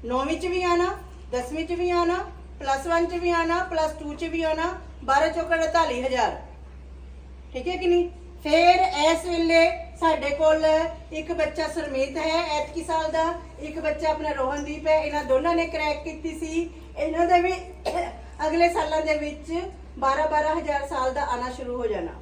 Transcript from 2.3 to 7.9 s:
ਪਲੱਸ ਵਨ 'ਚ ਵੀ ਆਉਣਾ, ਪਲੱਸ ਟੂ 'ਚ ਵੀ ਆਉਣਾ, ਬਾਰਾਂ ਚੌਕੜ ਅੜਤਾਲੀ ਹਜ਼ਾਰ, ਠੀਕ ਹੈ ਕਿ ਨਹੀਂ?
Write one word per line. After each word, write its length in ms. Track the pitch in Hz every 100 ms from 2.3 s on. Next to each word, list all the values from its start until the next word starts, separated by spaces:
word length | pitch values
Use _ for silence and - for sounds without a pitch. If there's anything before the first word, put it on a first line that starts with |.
| - - -
ਪਲੱਸ 260 | 277 269 339
ਵਨ 200 | 339 339
'ਚ 80 |
ਵੀ 160 | 349 349
ਆਉਣਾ, 340 | 339 330 349
ਪਲੱਸ 280 | 359 330 311
ਟੂ 220 | 311 302
'ਚ 100 | 294
ਵੀ 180 | 330 330
ਆਉਣਾ, 320 | 320 311 339 370 - -
ਬਾਰਾਂ 240 | 254 277 320
ਚੌਕੜ 360 | 330 - 330
ਅੜਤਾਲੀ 380 | 320 330 311 247
ਹਜ਼ਾਰ, 400 | 254 254 208 - - - - - - - - - - - -
ਠੀਕ 160 | 254 339
ਹੈ 80 | 359
ਕਿ 100 |
ਨਹੀਂ? 220 | 359